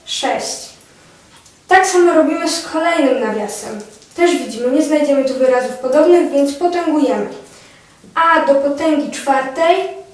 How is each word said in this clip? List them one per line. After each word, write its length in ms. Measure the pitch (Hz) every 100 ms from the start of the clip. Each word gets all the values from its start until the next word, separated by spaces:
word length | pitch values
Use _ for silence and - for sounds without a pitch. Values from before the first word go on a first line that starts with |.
sześć. 520 | - - 269 - - - - - _ _ - _ _ - - _ -
Tak 180 | 370 370
samo 280 | 359 349
robimy 340 | 311 285 330 339
z 140 | -
kolejnym 580 | - 320 320 330 269 233
nawiasem. 580 | 220 208 208 - 214 208 - - - -
Też 200 | 349 -
widzimy, 340 | 220 214 247
nie 120 | 285
znajdziemy 420 | 285 302 285 269
tu 100 | 262
wyrazów 420 | 254 254 247 226 -
podobnych, 540 | 254 294 339 349 285
więc 240 | 277 277
potęgujemy. 720 | - 349 349 320 302 254 208 - - - - - - _ _ -
A 320 | 320 330 311 285
do 80 |
potęgi 560 | 277 285 285 320 294 -
czwartej 640 | - 269 269 269 320 330 381 - - -